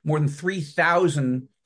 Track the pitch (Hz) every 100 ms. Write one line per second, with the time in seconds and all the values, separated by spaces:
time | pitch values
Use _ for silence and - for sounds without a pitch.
0 | 151 151 143 - 180 196 147 - 165 175
1 | 175 143 131 127 131 _